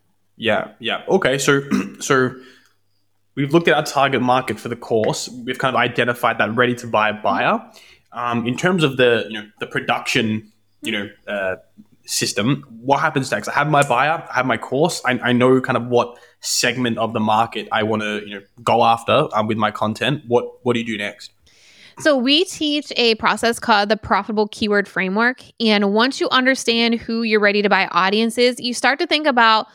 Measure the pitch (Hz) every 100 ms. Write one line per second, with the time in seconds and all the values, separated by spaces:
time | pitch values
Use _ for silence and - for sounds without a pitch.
0 | _ _ _ - 110 104 - - 113 98
1 | - 196 127 143 151 139 139 101 98 -
2 | - 131 127 - - - _ _ _ _
3 | _ _ _ 135 139 170 175 151 151 139
4 | 139 131 123 127 - 107 120 117 - 113
5 | 113 156 - 127 123 123 135 117 120 127
6 | 120 120 117 117 123 117 123 120 120 113
7 | 107 107 104 98 135 226 - - - -
8 | _ 117 120 117 117 123 180 185 147 127
9 | 123 113 104 110 107 - - 135 123 120
10 | - 135 110 107 - _ _ _ 131 107
11 | 98 - 104 101 95 92 _ - - _
12 | - - 113 - 113 143 - - 127 139
13 | 160 147 127 104 104 123 151 147 139 120
14 | 147 - - 127 127 113 - 131 165 -
15 | 127 123 120 120 127 131 131 123 120 120
16 | 110 - - _ - - 123 120 120 110
17 | 113 113 110 107 117 110 104 110 107 110
18 | 107 104 104 101 - - 110 113 117 117
19 | - 120 156 104 110 110 107 - 110 110
20 | 117 147 117 120 - - 127 117 117 104
21 | 104 - - _ _ _ _ - - -
22 | 311 269 247 302 381 - 302 294 - -
23 | 233 220 - 208 233 233 - 208 208 214
24 | - 196 202 208 208 - 208 202 196 175
25 | 190 202 240 254 - - 226 208 202 208
26 | 254 - 349 254 254 262 - 233 233 233
27 | - 226 233 214 202 208 202 190 180 175
28 | 190 214 226 247 247 240 247 226 254 285
29 | 349 302 302 240 226 220 -